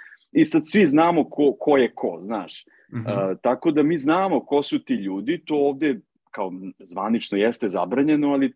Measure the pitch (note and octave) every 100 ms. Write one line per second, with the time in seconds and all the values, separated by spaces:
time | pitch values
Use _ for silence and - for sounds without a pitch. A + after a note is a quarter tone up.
0 | - - _ - D#3 D#3+ D3+ G3+ E3+ D3
1 | E3+ E3+ B2 - C#3+ - - C#3 A#2 -
2 | A2+ F2 F#2+ A2 E2 - - _ _ A#2+
3 | A2 G2+ F#2+ F#2 A#2+ B2 E3 D3+ D3 E3+
4 | C3+ F3 F#3+ C#3 - C#3+ C#3+ C#3+ - A#2+
5 | G2 G2 A2 E3+ - D3+ C#3+ C3+ D3+ A#2
6 | - _ _ - F#2+ F2+ F#2 - - E2+
7 | G2+ A2+ - G2 A2 A#3+ G#2+ B2+ F2+ -
8 | D3 D3+ C#3+ C#3 C3